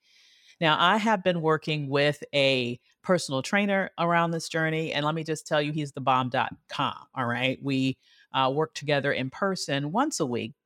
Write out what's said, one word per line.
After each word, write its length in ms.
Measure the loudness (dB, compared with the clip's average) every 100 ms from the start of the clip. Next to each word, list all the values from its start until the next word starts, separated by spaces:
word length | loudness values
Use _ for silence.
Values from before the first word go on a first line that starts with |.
| _ _ _ _ _ -2
Now, 160 | 2 4
I 160 | 4 4
have 260 | 2 2
been 200 | 2 0
working 460 | 2 0 0 -4 0
with 360 | 2 2 0 -2
a 460 | 2 2 2 0 -6 _ _
personal 380 | 0 0 0 -4
trainer 520 | -2 0 2 0 -2 -2
around 320 | 2 2 2
this 160 | -2 -4
journey, 440 | -2 0 0 -2
and 140 | -2 -2
let 80 |
me 80 | -2
just 240 | -4 -6 -2
tell 160 | 0
you, 80 | 0
he's 220 | -2 -4
the 80 | -4
bomb 280 | 2 2 2
dot 240 | 0 -2 -6 -12
com, 380 | -2 -2 -4 -10
all 120 | -4 -2
right? 340 | 0 -2 -2
We, 360 | -2 0 0 -2 _ -20 _
uh, 180 | 0 0
work 240 | 2 -2
together 380 | -4 -2 0 0
in 180 | -2 -4
person 640 | -4 -4 -2 -2 -2 -2
once 260 | 0 -2 0
a 80 | -2
week, 280 | -2 -4 -6